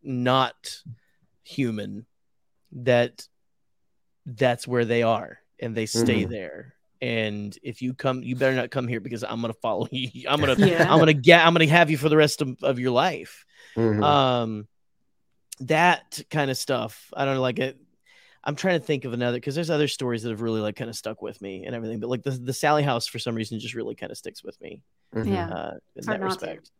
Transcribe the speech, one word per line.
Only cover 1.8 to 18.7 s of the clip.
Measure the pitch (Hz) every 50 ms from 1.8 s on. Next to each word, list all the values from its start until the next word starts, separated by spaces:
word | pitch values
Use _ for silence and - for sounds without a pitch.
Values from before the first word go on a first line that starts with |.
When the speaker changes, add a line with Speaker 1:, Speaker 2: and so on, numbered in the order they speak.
| 101 101 101 101 117 _ _ _ _ _ _ _ _ _ _ _ _ _ -
Speaker 1:
that | 135 123 131 123 120 120 123 - - - _ _ _ _ _ _ _ _ _ _ _ _ _ _ _ _ _ _ _ _
that's | - 123 110 139 127 120 117 -
where | - 123 123 117
they | 110 117 117 117
are | 113 113 104 107 67 - - _ _ _ _
and | - 120 113
they | 113 110
stay | 110 - 117 117 120 123 107 98
Speaker 2:
Mm-hmm. | 92 117
Speaker 1:
there? | 107 95 80 69 - - - _ _ _ _ _ _ -
And | 123 117 113 110 107 104 104 104 104 95 - _
if | 143 113 - 127
you | 127 127
come, | - - 139 131 127 120
you | 117 127
better | 127 135 131 131
not | 127 123 123
come | - 135 123 117
here | 123 117
because | 98 - 117 113 107
I'm | 104 113 117 117
gonna | 117 113
follow | _ - 117 107 90 - -
<laughs> | -
you. | 131 127 127 - 123 127 131
I'm | 135 147
gonna, | 151 135 131 - 202
Speaker 3:
Yeah. | 196 175 165 165 147
Speaker 1:
I'm | 143 160
gonna | 165 160 156
get, | 147 123 143 170 170 160
I'm | 165 170
gonna | 170 160
have | 151 151 170 170 147
you | 156 139
for | 127 156
the | 151
rest | 156 151 147 - -
of, | 151 135 127 - -
of | 135 135 123
your | 123 131 123
life. | 120 147 185 160 101 82 - - - _ _ _ _ - - -
Speaker 2:
Mm-hmm. | - 117 113 107 104 107
Speaker 1:
Um, | 147 147 143 135 131 127 120 117 113 110 107 107 - _ _ _ _ _ _ _ _ _ _ _ _ _ _ _ _ - _
that | 135 123 156 156 170 180 170 139 - _ - - - _
kind | - 156 143 135
of | 131
stuff. | - - - 135 120 113 110 - - - - -
I | - 139
don't | 139 135
know, | 131 127
like, | 127 123 -
it, | 131 131 135 _ _ _ _ _ _ _ _ _ _ _ _ _ -
I'm | - 147
trying | 147 - 190